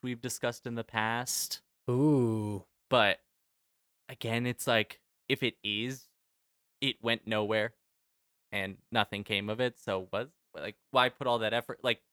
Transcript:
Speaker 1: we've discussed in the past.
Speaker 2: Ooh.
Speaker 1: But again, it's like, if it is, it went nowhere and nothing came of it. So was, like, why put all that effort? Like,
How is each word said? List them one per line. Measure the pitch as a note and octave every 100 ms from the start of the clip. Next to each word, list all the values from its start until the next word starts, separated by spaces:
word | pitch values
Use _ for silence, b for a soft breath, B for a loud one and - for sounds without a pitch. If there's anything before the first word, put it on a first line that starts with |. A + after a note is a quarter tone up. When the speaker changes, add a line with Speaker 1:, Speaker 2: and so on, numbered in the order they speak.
Speaker 1:
we've | B2+ A#2+
discussed | B2 - B2 - B2+
in |
the | A#2
past. | A2 A2+ A2 A#2 B2+ - - - - _ -
Speaker 2:
Ooh. | B2 D3+ C#3+ A#2+ A2 G#2+ G#2 - _ _
Speaker 1:
But | B2+ G#2 - _ _ _ _ _ _ _ _ -
again, | B2+ A#2 A2+ B2
it's | A#2+ -
like, | A#2 G#2+ - _ _ -
if | C#3
it | B2 -
is, | G#2 G#2 A#2+ C3 - _ _ _ _ _ _ _
it | C#3 -
went | A2+ A2+ -
nowhere | A2 G#2 A2 G#2+ - _ _ _ _ _ _ _
and | G#2 G2 F#2+ _
nothing | A#2 G#2 G2+
came | G2+ G#2 G#2
of | A2
it. | B2+ -
So | - F#2+ F#2
was, | G2 C3 _ _
like, | - D#2+ G#2 _
why | C3 B2
put | - B2+
all | A#2+
that | A2
effort? | A2+ - B2
Like, | B2+ A2+ _